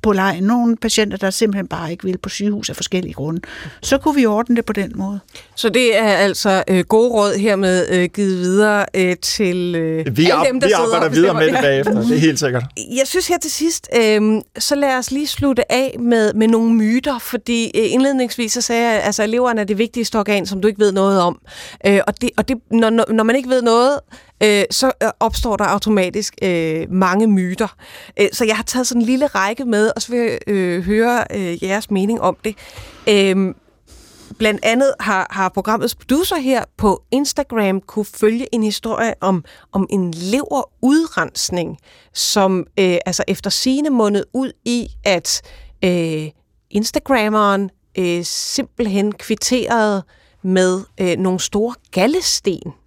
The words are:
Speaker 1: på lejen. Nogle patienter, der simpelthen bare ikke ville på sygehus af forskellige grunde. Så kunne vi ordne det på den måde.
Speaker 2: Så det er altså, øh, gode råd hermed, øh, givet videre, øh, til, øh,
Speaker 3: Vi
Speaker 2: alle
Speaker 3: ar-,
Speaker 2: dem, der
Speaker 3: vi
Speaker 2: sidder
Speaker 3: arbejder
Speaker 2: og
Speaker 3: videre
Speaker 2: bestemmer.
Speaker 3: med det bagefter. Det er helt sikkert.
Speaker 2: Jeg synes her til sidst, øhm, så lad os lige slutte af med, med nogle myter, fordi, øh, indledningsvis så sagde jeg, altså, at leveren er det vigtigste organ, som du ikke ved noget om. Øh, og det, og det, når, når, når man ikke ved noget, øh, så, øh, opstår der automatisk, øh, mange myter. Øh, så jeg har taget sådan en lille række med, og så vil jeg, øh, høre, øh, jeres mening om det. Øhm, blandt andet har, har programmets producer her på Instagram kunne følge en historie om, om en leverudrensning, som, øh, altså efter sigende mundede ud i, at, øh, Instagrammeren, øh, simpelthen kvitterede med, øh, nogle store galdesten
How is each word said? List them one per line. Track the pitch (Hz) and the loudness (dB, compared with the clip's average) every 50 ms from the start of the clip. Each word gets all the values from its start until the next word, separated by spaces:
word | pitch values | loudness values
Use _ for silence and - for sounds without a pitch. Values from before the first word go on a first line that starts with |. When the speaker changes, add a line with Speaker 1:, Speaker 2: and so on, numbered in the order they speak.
| - | 2
Speaker 1:
på | 220 202 | 2 2
lejen. | 190 190 196 180 175 185 | 2 2 0 0 0 0
Nogle | 202 240 247 240 233 233 | 0 2 2 2 2 0
patienter, | 220 - 226 - - 214 208 202 | 0 -2 -2 0 0 0 0 -2
der | 190 - 190 | -4 -4 -4
simpelthen | 190 - 233 220 196 196 190 | -2 0 0 0 0 -2 -6
bare | - - 175 170 156 | -6 -8 -8 -6 -8
ikke | 170 175 - | -8 -6 -6
ville | 190 185 185 | -6 -6 -6
på | - 196 | -8 -10
sygehus | - - 202 208 208 208 220 - | -8 -4 -4 -4 -4 -4 -6 -10
af | - | -10
forskellige | - 185 - - 185 180 - - | -8 -8 -4 -4 -4 -4 -4 -8
grunde. | - 139 151 165 175 - - - - - 151 - - - | -8 -6 -6 -6 -6 -8 -12 -16 -16 -16 -16 -18 -12 -2
Så | - 277 277 | 0 0 2
kunne | - 311 294 | 2 2 2
vi | 285 254 | 4 2
ordne | 220 208 208 233 240 240 | 4 2 0 0 0 0
det | 233 226 | 0 0
på | - 214 | -2 -4
den | 208 196 - - | -4 -4 -6 -6
måde. | - 190 190 202 202 - _ _ - - _ _ | -8 -6 -6 -6 -10 -12 _ _ -20 -20 _ _
Speaker 2:
Så | - - 226 | -2 -2 0
det | 196 254 254 233 220 196 | 2 4 4 4 4 4
er | 226 214 | 4 4
altså, | 196 170 196 202 180 - - 214 190 190 - - | 4 4 2 2 0 0 0 2 2 2 2 2
øh, | 190 185 175 | 2 2 2
gode | - - 220 233 247 | 4 4 4 4 4
råd | 240 220 202 202 - | 2 2 2 2 0
hermed, | 196 202 220 202 190 196 185 185 185 175 - | 0 0 0 2 2 2 2 2 2 0 2
øh, | 180 180 180 175 - | 2 0 0 0 -2
givet | - 202 190 185 180 | -2 -2 0 0 0
videre, | 180 180 185 202 208 214 208 202 202 - _ | 0 0 2 2 4 4 2 0 0 -2 _
øh, | 190 185 180 180 175 - | 0 0 0 0 -2 -4
til, | - - - 214 180 175 180 180 175 175 | -6 -2 0 0 0 0 -2 -2 -2 -2
øh, | 165 165 160 160 160 160 143 120 | -2 -2 -2 -2 -2 -4 -2 0
Speaker 3:
Vi | 104 156 | 2 4
Speaker 2:
alle | 175 175 | 4 4
Speaker 3:
ar-, | - - | 4 2
Speaker 2:
dem, | 269 254 262 | 2 2 2
der | - | 2
Speaker 3:
vi | 190 208 | 4 4
Speaker 2:
sidder | 185 - | 4 2
Speaker 3:
arbejder | - - 165 165 | 2 2 2 0
Speaker 2:
og | 160 - | 2 4
Speaker 3:
videre | 156 170 196 175 | 4 4 4 4
Speaker 2:
bestemmer. | 156 | 4
Speaker 3:
med | 156 160 175 | 2 2 2
det | - - 143 139 135 139 | 2 2 2 2 2 2
bagefter. | - - 110 110 - | 0 0 0 2 2
Det | 151 | 2
er | 151 | 4
helt | 156 160 147 127 | 4 2 2 2
sikkert. | 147 135 123 123 117 135 - - 110 - 240 | -2 -2 -2 -2 -4 -6 -10 -12 -12 -8 -2
Speaker 2:
Jeg | 247 269 | -2 -2
synes | 262 - 359 370 - | 0 0 -4 0 0
her | 359 349 | -2 -2
til | - 311 | -2 -6
sidst, | - - 294 330 330 - - - - 240 226 | -6 -2 -2 -2 -2 -4 -8 -2 0 2 2
øhm, | 214 214 214 208 214 220 220 - _ _ - | 4 2 2 2 2 0 0 -2 _ _ -6
så | - - 294 | -2 -2 0
lad | 285 285 277 262 254 | 0 0 0 0 -2
os | 247 - | -2 -4
lige | 262 277 302 | -4 -4 -4
slutte | 277 - - 285 277 262 226 240 - - | -4 -4 -2 0 0 2 2 0 0 0
af | 247 269 269 - - | 0 0 -2 -4 -4
med, | 240 240 233 226 220 208 - | 0 2 2 4 2 2 2
med | 208 220 220 | 2 2 4
nogle | 226 226 226 226 226 | 4 4 4 2 2
myter, | 226 214 214 226 254 254 302 277 240 | 2 2 2 2 0 0 -2 -4 -4
fordi, | - - - 233 - - 240 233 226 214 - | -6 -6 -8 -8 -4 -2 -2 -2 -2 -2 0
øh, | - 226 - 117 | 0 0 2 2
indledningsvis | 254 262 277 277 262 254 233 - - 240 214 - | 2 2 2 2 0 -2 -2 -2 -4 -4 -4 -2
så | 247 | -4
sagde | 233 - 240 233 233 233 220 | -2 -2 0 0 2 2 0
jeg, | 214 - | 0 0
altså, | 202 208 - 214 | -2 0 0 -2
at | 208 | 0
leveren | 220 240 247 247 233 220 | 0 0 0 0 0 -2
er | 208 | -2
det | 190 214 190 | -2 0 -2
vigtigste | 226 226 - 247 226 - - 220 | -2 -2 -2 -4 -6 -2 -2 -2
organ, | 202 208 208 202 175 | 0 0 0 -2 -2
som | 190 196 190 | -4 -6 0
du | 185 214 | 0 0
ikke | 214 196 | 2 4
ved | 214 202 190 | 2 2 4
noget | 196 190 196 196 190 | 2 2 2 4 2
om. | 175 175 175 - _ - - - - - - - - | 2 2 0 -4 _ -20 -20 -18 -18 -18 -20 -2 0
Øh, | 196 202 196 - | 2 4 4 2
og | - 202 - | 0 -2 -2
det, | - 247 - | -4 -4 -2
og | - 208 - | -2 -2 -2
det, | 269 226 _ _ | -2 -6 _ _
når, | 220 226 226 220 | 2 2 4 4
når, | 226 226 220 - 220 | 4 2 2 2 2
når | 220 220 | 2 2
man | 220 233 | 2 2
ikke | 277 262 254 | 0 0 0
ved | 254 254 240 | 0 2 2
noget, | 233 226 233 240 269 285 277 - _ - - - _ _ _ - | 4 4 4 4 4 2 0 -6 _ -20 -20 -20 _ _ _ 2
øh, | 214 208 202 190 - | 4 4 4 2 0
så, | - - - 262 247 _ - | 0 0 0 0 0 _ -2
øh, | 220 - _ | -2 0 _
opstår | - 226 - - 226 240 214 | -2 -2 -2 -2 -2 -2 -2
der | 190 208 | 0 0
automatisk, | 180 180 202 - 214 214 202 185 180 - 208 208 - _ - - | 0 0 0 0 0 2 2 2 0 -2 -6 -6 -6 _ -4 -2
øh, | 190 180 170 165 160 160 160 160 - - | -2 0 0 -2 -2 -4 -4 -6 -4 0
mange | 185 185 185 180 202 220 | 0 2 2 2 2 2
myter. | 220 202 190 185 180 185 - 226 202 - _ - - - - - - - - | 2 2 2 0 -2 -4 -4 -6 -6 -6 _ -20 -20 -20 -20 -20 -18 -2 0
Øh, | 208 196 - | 0 0 2
så | - 247 | -2 -2
jeg | 220 220 | 0 0
har | 214 226 | -2 -4
taget | - - 247 254 | -4 -4 -4 -2
sådan | 240 254 240 233 | 0 0 0 2
en | |
lille | 214 254 262 285 | 2 2 0 0
række | 285 - 202 190 196 226 - 277 | -2 0 -2 -2 -2 -2 -4 -4
med, | 240 220 208 214 220 - | -2 0 2 2 0 0
og | 220 - | -4 -6
så | - 240 | -4 -2
vil | 240 | -2
jeg, | 233 226 - - - | -2 -2 -2 -4 -4
øh, | - 208 196 185 180 175 175 180 | -4 -2 0 0 0 -2 -4 -2
høre, | 180 208 214 226 240 240 240 - - - | -2 0 2 2 2 0 0 -2 -4 -6
øh, | 202 190 175 170 170 - | -6 -6 -6 -6 -6 -4
jeres | 185 190 208 220 - | -4 -4 -4 -4 -2
mening | 208 190 190 202 226 - | -2 -2 0 0 -2 0
om | - 180 185 _ _ | -2 -2 -2 _ _
det. | 220 214 - - - - - - - - - - - | -8 -8 -8 -16 -20 -20 -20 -20 -20 -20 -8 0 2
Øhm, | 208 202 196 196 185 190 190 185 - _ _ _ _ _ _ _ - - - - - - - - - _ | 2 4 4 4 2 2 0 -2 -4 _ _ _ _ _ _ _ -20 -20 -20 -20 -20 -20 -20 -20 -8 _
blandt | 220 214 208 196 - | 0 0 0 0 0
andet | 220 226 247 269 277 - - | 0 2 2 2 2 0 -2
har, | - 196 208 190 185 - | -2 -2 0 -2 -2 -4
har | - 202 190 185 | -2 -2 -2 -2
programmets | - 196 185 - 220 226 - - - | -2 -4 -2 -2 -2 0 -2 -4 -6
producer | - - _ 247 294 370 381 392 | -6 -4 _ 0 0 2 0 -2
her | 339 269 262 262 240 - - _ - | -2 0 0 0 0 -2 -6 _ 0
på | - 214 190 - _ _ | 0 0 0 0 _ _
Instagram | - 262 285 277 - - 285 _ - 226 208 196 190 196 | -2 0 0 0 -2 -4 -4 _ -2 -2 0 0 0 -2
kunne | 190 - - 214 208 | -4 -6 -6 -6 -6
følge | - - - - 214 226 240 262 - - | -6 -4 0 2 2 2 2 -4 -4 -2
en | 240 220 | 0 0
historie | 214 208 - - 226 220 - 226 233 - - | 0 -2 -4 -6 -6 -2 -2 -2 -2 -2 -2
om, | - 190 190 180 151 - - - - _ - | 0 0 0 0 -2 -8 -20 -20 -20 _ -4
om | 196 190 180 | -4 -2 -2
en | - 202 185 175 165 | -2 -2 -2 -2 -4
leverudrensning, | 165 175 185 208 269 285 - - 277 - - _ _ - 247 285 311 330 311 - 202 165 - _ - - - 185 180 165 165 - - _ _ - - _ _ _ | -6 -4 -2 -2 -2 -2 -2 -4 -4 -4 -6 _ _ 2 2 4 4 2 0 -4 -6 -6 -6 _ -8 -6 -4 -4 -4 -6 -6 -8 -14 _ _ -20 -20 _ _ _
som, | - - - - 214 190 190 190 185 170 - _ - | -6 -4 -2 2 2 2 2 2 0 -2 -4 _ 0
øh, | 196 185 175 170 - | 2 2 2 0 -2
altså | 185 180 - - - | -4 -4 -4 -2 -4
efter | 190 - - 202 | -4 -4 -4 -4
sigende | 185 - - 254 262 277 294 311 | -4 -2 0 0 0 0 0 0
mundede | 277 240 220 208 208 202 - _ _ | 2 2 2 2 2 0 -4 _ _
ud | 247 269 254 - _ _ | -6 -6 -6 -8 _ _
i, | 226 240 240 220 - - - - | -4 -4 -4 -4 -6 -12 -4 0
at, | - 190 175 165 - - - - - - - - - - _ - | 0 0 0 0 -4 -6 -6 -8 -12 -20 -20 -20 -20 -10 _ 0
øh, | 185 180 175 165 165 160 156 156 156 - _ _ _ _ _ _ _ | 0 0 0 -2 -2 -4 -6 -6 -8 -12 _ _ _ _ _ _ _
Instagrammeren, | - 202 220 - - 302 - - 277 240 214 214 214 214 208 202 196 196 202 190 _ _ _ _ _ - | -4 -4 -4 -2 -4 -4 -2 0 0 2 2 2 2 2 2 2 2 0 -2 -4 _ _ _ _ _ -4
øh, | 185 175 175 175 175 | -2 -2 -2 -2 -4
simpelthen | - - - - - - - 269 - _ _ 240 214 190 202 196 208 208 | -6 -8 -8 -8 -6 -4 -6 -6 -6 _ _ -4 -2 0 0 0 0 -2
kvitterede | - - - 220 - - - 254 254 208 - 233 233 214 214 208 196 175 _ _ _ _ _ _ _ _ | -6 -4 -6 -4 -4 -2 -2 0 0 0 0 0 2 2 2 0 -2 -4 _ _ _ _ _ _ _ _
med, | 185 185 185 185 185 185 185 196 _ _ - | 0 2 2 4 2 2 -2 -4 _ _ -4
øh, | 190 180 170 156 | -2 -2 0 0
nogle | 185 185 185 185 | 0 -2 -2 -2
store | - - - 202 214 240 247 - _ _ - | -4 -4 -2 -2 -2 -2 -6 -10 _ _ -2
galdesten | 185 185 233 302 370 349 - - - _ 202 180 - - 175 - _ _ | 0 2 2 2 0 -2 -2 -4 -2 _ -4 -4 -4 -8 -14 -16 _ _